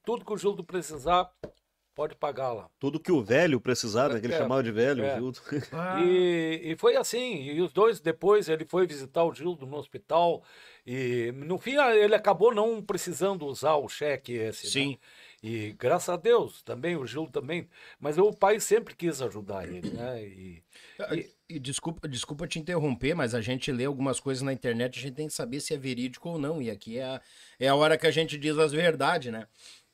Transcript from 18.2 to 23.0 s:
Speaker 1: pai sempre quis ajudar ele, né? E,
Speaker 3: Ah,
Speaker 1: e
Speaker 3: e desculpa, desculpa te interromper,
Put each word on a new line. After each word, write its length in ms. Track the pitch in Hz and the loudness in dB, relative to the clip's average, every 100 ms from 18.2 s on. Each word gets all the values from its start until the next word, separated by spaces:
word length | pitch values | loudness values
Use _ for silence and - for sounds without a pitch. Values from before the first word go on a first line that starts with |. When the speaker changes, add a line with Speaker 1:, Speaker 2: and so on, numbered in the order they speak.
| 208 | 4
Speaker 1:
pai 260 | 208 196 220 | 6 4 4
sempre 340 | - 214 - | 4 2 2
quis 260 | - 170 135 | -6 -4 -2
ajudar 480 | 120 107 101 98 90 | -4 -6 -8 -8 -8
ele, 220 | 90 101 | -8 -8
né? 320 | - 123 117 | -8 -8 -8
E, 400 | 101 95 92 82 _ - - - | -12 -16 -18 -18 _ -20 -20 -12
Speaker 3:
Ah, 140 | 202 160 | -6 -6
Speaker 1:
e 180 | - _ - | -6 _ -14
Speaker 3:
e 120 | 160 | -10
desculpa, 480 | 131 131 165 165 156 | -8 -6 -6 -8 -8
desculpa 360 | 123 - 147 170 | -8 -8 -8 -8
te 100 | 170 | -8
interromper, 560 | 156 175 147 120 | -4 -2 0 0